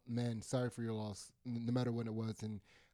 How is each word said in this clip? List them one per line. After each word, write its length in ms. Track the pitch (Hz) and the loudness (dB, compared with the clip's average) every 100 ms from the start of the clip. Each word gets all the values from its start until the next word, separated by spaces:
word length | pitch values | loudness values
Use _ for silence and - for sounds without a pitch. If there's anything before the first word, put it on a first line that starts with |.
| - | -4
man, 320 | 120 120 113 | 0 0 0
sorry 280 | - 127 123 | 0 2 2
for 120 | - | 0
your 80 | 113 | -2
loss, 380 | 107 107 98 - _ 127 | 0 -2 -6 -12 _ -4
n-, 160 | 117 117 | -2 2
no 60 | |
matter 220 | 123 123 | 4 4
when 120 | 117 113 | 2 0
it 80 | |
was. 280 | 110 110 104 | 0 -2 -2
And, 160 | 107 107 - - - | -4 -6 -10 -20 -20